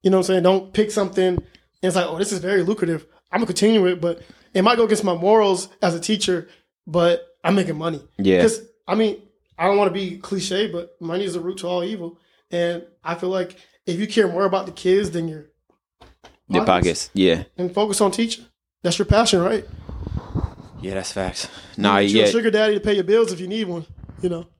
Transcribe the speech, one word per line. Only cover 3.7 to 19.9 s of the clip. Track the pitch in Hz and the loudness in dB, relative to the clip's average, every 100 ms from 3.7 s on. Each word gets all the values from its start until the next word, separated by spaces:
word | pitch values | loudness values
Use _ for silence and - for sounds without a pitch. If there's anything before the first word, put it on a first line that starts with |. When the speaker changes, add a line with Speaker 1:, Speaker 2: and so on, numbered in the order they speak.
| 220 180 | 4 2
Speaker 1:
it," | 175 | 0
but | 170 - - - _ | -4 -4 -12 -20 _
it | 196 | 2
might | 202 233 | 2 4
go | |
against | 220 214 | 2 2
my | 202 170 | 0 0
morals | 185 220 202 180 - _ | 4 4 4 0 -4 _
as | 185 170 | -2 -2
a | |
teacher, | 170 214 - 175 165 _ _ _ - | -2 -2 0 -2 -4 _ _ _ -4
but | 165 170 170 - _ | 2 2 0 -4 _
I'm | 170 196 | 0 0
making | 175 151 | 0 -4
money. | - 147 - - | -6 -6 -12 -2
Speaker 2:
Yeah. | - 90 | 4 6
Speaker 1:
'Cause, | 214 220 - _ - | 4 2 -10 _ -4
I | 202 | 0
mean, | 220 202 _ _ _ - | 0 -2 _ _ _ -2
I | 180 | 0
don't | 202 | 2
wanna | 196 | 2
be | 196 190 196 | 0 -6 -10
cliche, | - 190 - 190 214 | -6 -6 -4 -2 -2
but | 170 170 _ | -6 -10 _
money | 165 180 196 | -6 -4 -4
is | |
the | 170 | -6
root | 175 190 | -8 -6
to | 175 | -6
all | 180 | -4
evil. | 180 214 170 170 _ _ _ | -4 -8 -10 -14 _ _ _
And | 175 170 170 170 _ | -2 -2 -4 -12 _
I | 160 170 | -8 -4
feel | 180 | -2
like | 190 180 - _ _ - | -2 -4 -10 _ _ -6
if | 175 | -4
you | 214 | -2
care | 226 190 | 2 2
more | 170 196 | 2 0
about | 185 190 | 0 -4
the | |
kids | - 180 190 196 | -4 2 2 2
than | 165 165 | -4 -6
your | 156 151 _ _ _ _ _ - _ - _ _ | -10 -18 _ _ _ _ _ -20 _ -20 _ _
Speaker 2:
Your | 90 - | 0 4
Speaker 1:
pockets, | 90 87 78 - | 4 2 0 -4
Speaker 2:
pockets, | |
yeah. | 101 92 82 - - | 2 4 4 -2 -6
Speaker 1:
and | 180 | -4
focus | 180 214 196 | -2 -2 2
on | 202 | 0
teaching. | 196 226 - - _ _ _ | 0 -4 -4 -14 _ _ _
That's | 180 170 | -4 -2
your | 202 | 2
passion, | 202 233 185 | 2 4 2
right? | 180 202 - - - | 0 -2 -6 -18 -16